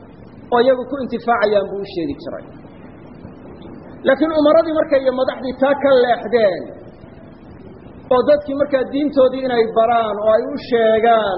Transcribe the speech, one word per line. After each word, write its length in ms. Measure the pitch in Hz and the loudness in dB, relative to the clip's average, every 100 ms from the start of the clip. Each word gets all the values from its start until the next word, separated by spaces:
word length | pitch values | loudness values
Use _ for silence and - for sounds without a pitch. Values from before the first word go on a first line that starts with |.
| - - - - - | -20 -20 -20 -18 -2
oo 140 | 240 | 2
iyagu 240 | 254 254 240 | 2 2 -2
ku 100 | 277 | -8
intifaacayaan 680 | 240 233 233 233 208 208 190 | -6 -6 -2 0 2 0 -2
buu 140 | 196 | -8
u 60 | 196 | -10
sheegi 280 | 175 151 135 | -8 -6 -8
jiray. 300 | - 98 - - - - - - - - - - - - - - - - | -12 -14 -16 -20 -20 -20 -20 -20 -20 -20 -20 -20 -20 -20 -18 -20 -20 -6
Laakiin 320 | - 269 311 | 0 0 0
umaradii 420 | 311 294 320 330 | 2 4 4 2
markay 280 | 311 311 269 | -2 0 0
iyo 120 | 262 | 0
madaxdii 420 | 254 262 269 254 - | -2 -4 -4 -6 -2
taa 200 | 269 277 | -2 0
ka 140 | 277 | 2
leexdeen, 680 | 262 240 233 220 226 208 165 - - - - - - - - - - - - - - - | 4 2 0 -2 0 0 -2 -10 -18 -20 -20 -20 -20 -20 -20 -20 -20 -20 -20 -20 -10 0
oo 160 | 254 | 2
dadkii 340 | 247 294 285 277 | 4 2 0 -4
markaa 280 | 285 269 240 | -2 -2 -2
diintoodii 580 | 277 294 277 254 262 | -2 0 2 2 2
inay 200 | 262 240 220 | -2 0 0
baraan 460 | 220 226 233 220 202 | 2 2 2 0 -2
oo 140 | 214 | 2
ay 120 | 220 | 2
u 120 | 269 277 | 0 -8
sheegaan, 800 | - 240 220 220 226 226 208 | -2 0 2 4 4 2 2